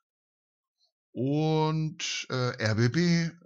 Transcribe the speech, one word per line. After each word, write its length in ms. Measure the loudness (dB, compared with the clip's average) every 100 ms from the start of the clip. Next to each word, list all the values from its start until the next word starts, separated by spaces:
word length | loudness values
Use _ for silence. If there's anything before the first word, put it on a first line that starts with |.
| _ _ _ _ _ _ _ _ _ _ _
Und, 1120 | -6 -2 0 2 2 2 0 -4 -6 -8 -8 -6
äh, 260 | -2 -2 -2
R 160 | 0
B 140 | 2 2
B, 420 | 2 2 2 0 -6